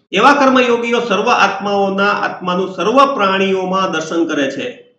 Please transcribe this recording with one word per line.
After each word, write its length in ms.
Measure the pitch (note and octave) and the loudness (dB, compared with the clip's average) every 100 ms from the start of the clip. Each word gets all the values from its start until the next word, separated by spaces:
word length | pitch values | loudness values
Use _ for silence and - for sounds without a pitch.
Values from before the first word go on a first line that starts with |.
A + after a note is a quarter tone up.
| _ | _
એવા 200 | F#3 C4 | 2 4
કર્મયોગીઓ 680 | C#4+ C4 B3+ A#3+ A#3 A#3+ A#3+ | 4 4 2 2 0 0 -2
સર્વ 280 | - F#3+ G3+ | 0 0 0
આત્માઓના, 840 | - G3 - G3+ G3+ G3 G3 G3+ | 2 0 -2 -2 0 0 0 0
આત્માનું 640 | G3+ - - F#3 F3+ F#3 | 0 -4 -6 -4 -2 -4
સર્વ 400 | - F#3 C4 C4+ | -4 0 4 2
પ્રાણીઓમાં 800 | G3+ G3 F#3+ G3 F#3+ F#3 F#3+ F#3 | 2 0 0 0 0 0 -2 0
દર્શન 340 | D#3+ D#3 E3+ D3+ | -2 -4 -2 -2
કરે 240 | D3 C3+ | 0 -2
છે. 360 | C#3 B2 - - | -4 -8 -10 -20